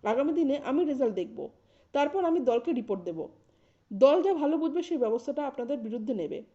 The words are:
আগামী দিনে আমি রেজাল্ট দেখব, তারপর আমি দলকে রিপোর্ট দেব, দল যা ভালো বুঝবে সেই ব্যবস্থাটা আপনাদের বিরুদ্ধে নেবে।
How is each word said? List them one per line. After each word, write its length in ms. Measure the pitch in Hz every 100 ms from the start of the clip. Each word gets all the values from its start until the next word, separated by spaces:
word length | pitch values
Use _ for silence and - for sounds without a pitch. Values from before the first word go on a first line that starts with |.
আগামী 300 | 208 233 285
দিনে 240 | 320 294 269
আমি 280 | 226 277 330
রেজাল্ট 300 | 262 247 190
দেখব, 340 | 175 - 226 _ _ _ _
তারপর 340 | 277 285 381 349
আমি 140 | 339
দলকে 320 | 254 233 240
রিপোর্ট 300 | 254 214 190
দেব, 240 | 180 160 147 - _ _ _ _ _
দল 280 | 196 262 311
যা 120 | 381
ভালো 240 | 349 285 311
বুঝবে 240 | 320 311
সেই 160 | 339 320
ব্যবস্থাটা 500 | 240 226 240 285 285
আপনাদের 300 | 269 240 277
বিরুদ্ধে 360 | 220 233 214
নেবে। 300 | 220 151 147 220